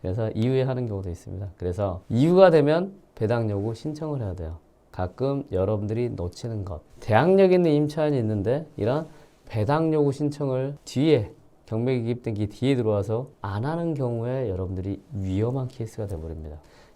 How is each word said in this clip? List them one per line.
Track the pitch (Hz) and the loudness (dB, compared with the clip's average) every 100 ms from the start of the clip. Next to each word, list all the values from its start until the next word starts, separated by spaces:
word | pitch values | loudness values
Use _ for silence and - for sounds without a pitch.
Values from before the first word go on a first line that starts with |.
그래서 | 92 98 110 | -6 -4 -4
이후에 | - 117 131 | 0 0 2
하는 | 131 127 123 | 0 -2 -4
경우도 | 101 95 | -4 -6
있습니다. | 85 - 92 98 - | -10 -10 -10 -10 -6
그래서 | 90 87 101 90 - | -6 -2 -2 -4 -2
이후가 | 113 156 180 185 | 2 4 8 8
되면 | 165 143 160 190 - - - | 8 4 2 0 -8 -20 -4
배당 | 110 117 110 | -2 0 0
요구 | 101 107 113 | -2 -4 -6
신청을 | 151 151 156 139 | -8 -8 -6 -4
해야 | 104 | -6
돼요. | 87 82 85 - _ _ | -6 -8 -12 -18 _ _
가끔 | - 90 - 135 139 - | -6 -6 -2 -2 -2 -2
여러분들이 | 92 95 104 104 113 123 | 0 0 0 -2 -2 -4
놓치는 | 107 87 - 120 113 95 | -4 -8 -8 -8 -6 -6
것. | 82 - - | -10 -14 -10
대항력 | - 110 165 190 190 | 2 4 6 6 6
있는 | 180 170 | 6 6
임차인이 | 147 151 151 151 139 | 4 2 0 0 0
있는데 | 110 107 98 139 160 - | 0 0 0 -2 -4 -4
이런 | 104 143 160 - - _ - | -2 0 -4 -12 -20 _ -8
배당 | 113 107 151 160 | -2 0 2 2
요구 | 156 143 | 4 2
신청을 | 131 147 147 143 131 135 147 - | 0 -2 -2 -2 -2 -4 -6 -6
뒤에, | 123 156 139 101 - - _ - | 0 4 4 2 -8 -20 _ -6
경매 | 110 123 131 | -2 0 0
기입 | 113 120 | 0 -4
등기 | - 104 104 | -4 -2 -4
뒤에 | - 127 131 | 0 0 2
들어와서 | 110 104 98 110 135 - | 2 0 0 -4 -4 -10
안 | 98 98 | -8 -4
하는 | 131 165 170 | -4 -4 -4
경우에 | 143 123 117 117 131 120 | -4 -4 -4 -4 -4 -4
여러분들이 | 92 92 95 95 98 - | -4 -4 -6 -6 -8 -8
위험한 | 107 95 95 113 135 127 | -6 -4 0 0 -2 -6
케이스가 | - 113 - 101 | -8 -10 -8 -8
돼버립니다. | 85 82 80 78 76 - - - | -8 -10 -10 -12 -14 -20 -20 -20